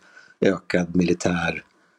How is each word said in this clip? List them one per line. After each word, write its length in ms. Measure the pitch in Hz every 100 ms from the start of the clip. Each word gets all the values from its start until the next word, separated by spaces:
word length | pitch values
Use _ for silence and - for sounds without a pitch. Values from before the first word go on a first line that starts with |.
| _ - - -
ökad 560 | 98 87 - 90 85 90
militär 640 | 87 87 92 87 82 82 - _ _